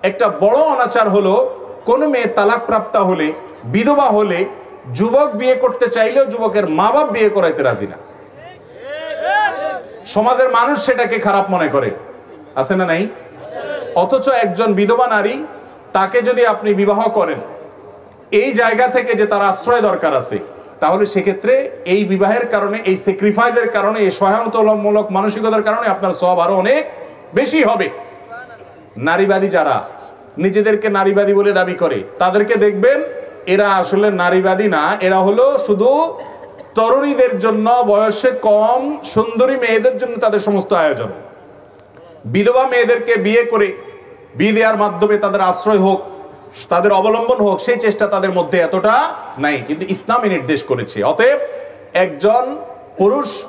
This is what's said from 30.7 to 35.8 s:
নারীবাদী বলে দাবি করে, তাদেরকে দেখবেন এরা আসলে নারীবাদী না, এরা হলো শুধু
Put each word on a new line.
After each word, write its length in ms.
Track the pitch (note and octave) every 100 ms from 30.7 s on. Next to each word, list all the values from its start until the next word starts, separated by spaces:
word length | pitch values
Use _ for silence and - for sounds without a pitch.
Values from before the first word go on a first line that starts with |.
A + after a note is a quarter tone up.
| G#3+ G#3+
নারীবাদী 440 | G3 G3 G3 G3+
বলে 180 | G3+ G3+
দাবি 220 | F#3 F3+ F3
করে, 240 | E3+ - - -
তাদেরকে 380 | F#3 G#3+ G#3 A3
দেখবেন 420 | G#3 G3 A#3 D4 D4+ - - - -
এরা 200 | F#3+ G3+ G3
আসলে 260 | F3+ G3 G#3 F#3+
নারীবাদী 460 | F3 F#3 F#3+ F#3 G#3+
না, 140 | D#3+ D#3 G#3
এরা 180 | F#3 F#3+
হলো 240 | F#3+ A3 C4+ C#4
শুধু 260 | - G3+